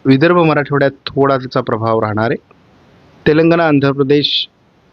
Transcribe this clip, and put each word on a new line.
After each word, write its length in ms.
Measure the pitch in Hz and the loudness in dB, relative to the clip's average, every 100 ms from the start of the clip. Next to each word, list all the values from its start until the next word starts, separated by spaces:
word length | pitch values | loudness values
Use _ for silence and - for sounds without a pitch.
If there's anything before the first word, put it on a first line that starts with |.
विदर्भ, 320 | 135 135 165 180 | 0 2 4 2
मराठवाड्यात 520 | 160 147 139 143 139 139 - | 2 0 -2 -2 -2 -4 -8
थोडा 300 | 139 139 135 | -2 0 0
त्याचा 240 | 131 131 | -4 -6
प्रभाव 400 | 123 113 113 113 | -4 -4 -2 -2
राहणार 300 | 107 107 113 | -2 -2 -2
आहे. 60 | - _ _ _ _ _ _ _ - - | -4 _ _ _ _ _ _ _ -4 0
तेलंगणा, 400 | 151 165 170 160 | 2 2 2 2
आंध्र 260 | 143 139 | 2 0
प्रदेश, 560 | 135 135 147 139 - - _ _ _ _ | -2 0 0 0 -6 -8 _ _ _ _